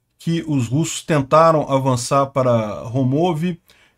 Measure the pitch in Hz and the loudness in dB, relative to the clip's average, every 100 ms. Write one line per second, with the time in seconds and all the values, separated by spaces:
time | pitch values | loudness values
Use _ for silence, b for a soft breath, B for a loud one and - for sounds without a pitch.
0 | _ _ - 165 160 143 113 139 160 - | _ _ -4 -4 -2 -2 0 0 -2 -4
1 | - 156 135 156 165 156 139 135 135 123 | -2 -2 2 4 4 4 0 0 0 -2
2 | 120 139 139 135 127 117 107 85 117 123 | 0 0 0 0 2 2 0 -6 -6 -2
3 | 131 139 180 156 175 165 b b b | 0 0 0 0 -4 -6 b b b